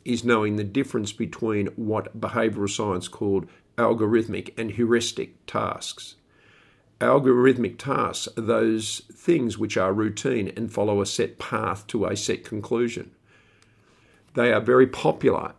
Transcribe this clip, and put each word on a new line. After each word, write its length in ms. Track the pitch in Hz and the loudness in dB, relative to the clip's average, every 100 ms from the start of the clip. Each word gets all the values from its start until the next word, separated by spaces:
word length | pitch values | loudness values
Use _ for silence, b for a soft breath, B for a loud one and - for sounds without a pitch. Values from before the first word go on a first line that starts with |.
is 180 | - 117 | -4 -2
knowing 320 | 117 113 107 | 2 2 2
the 80 | 104 | 0
difference 480 | 101 127 135 120 101 | -2 -2 -2 -4 -4
between 560 | - 104 - 113 104 98 | -6 -6 -4 -2 0 -2
what 460 | - 107 107 - 110 | -4 -2 -2 -4 -8
behavioural 500 | 104 120 113 104 101 | -4 0 0 0 -2
science 380 | - 107 90 - | -2 -2 -2 -6
called 400 | - 104 98 82 B _ - | -4 0 0 -2 B _ 0
algorithmic 800 | 113 113 107 113 110 92 - - | 2 2 2 2 2 -6 -8 -8
and 140 | 113 | -6
heuristic 720 | 104 113 120 - - - - - | 0 2 2 2 -6 -8 -12 -6
tasks. 680 | 107 98 - - - - - b b b b b b b - | -4 -2 -4 -10 -12 -18 -20 b b b b b b b -2
Algorithmic 760 | 123 139 131 123 131 123 104 - | 2 4 6 6 6 4 0 -4
tasks 520 | 135 139 98 - - - | -2 -2 -2 -4 -8 -4
are 40 | |
those 600 | 107 113 113 110 107 - - | 0 2 2 0 -4 -8 -12
things 460 | - - 165 120 98 | -4 0 2 0 -2
which 180 | 107 107 | -2 0
are 160 | 95 | 0
routine 600 | 104 107 104 139 120 95 107 | 2 -2 -2 -2 -2 -2 -6
and 160 | 110 | -6
follow 280 | 104 104 101 | -2 0 2
a 60 | 98 | 0
set 340 | - - - | -2 -2 -4
path 480 | - 110 104 98 - | -6 -2 -2 -4 -4
to 160 | 110 | -2
a 120 | 90 101 | 0 -2
set 280 | - 127 | -4 -4
conclusion. 640 | - 107 - 117 120 - - - b b b b b b b b b b b | -6 -10 -2 0 0 -4 -12 -20 b b b b b b b b b b b
They 180 | 123 120 | 0 2
are 80 | 110 | 2
very 260 | 113 127 131 | 6 6 6
popular 680 | - 160 - 131 87 78 | 4 -2 2 2 0 -4